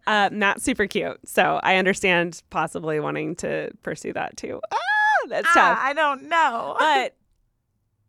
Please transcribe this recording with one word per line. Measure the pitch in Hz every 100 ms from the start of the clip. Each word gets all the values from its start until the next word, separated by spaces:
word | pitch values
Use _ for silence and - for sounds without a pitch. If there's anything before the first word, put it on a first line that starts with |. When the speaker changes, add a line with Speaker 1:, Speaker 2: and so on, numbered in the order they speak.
| -
Speaker 1:
uh, | 214 190
Matt's | 208 202 -
super | - 233 196
cute, | 196 170 -
so | - 214 180 156
I | - 190
understand | 190 - 190 175 175 165 -
possibly | 170 160 170 160 151
wanting | 147 151 156 -
to | 165 156 - -
pursue | - 156 -
that, | - - -
too. | - - -
Ah, | 466 740 855 855 784 359
that's | - 640
Speaker 2:
Ah, |
Speaker 1:
tough. | 330 208 226
Speaker 2:
I | 269
don't | 294 294 269
know. | 285 330 294 233 139 -
<laughs> |
Speaker 1:
But | 302 269 240 - _ _ _ _ _ _ _ _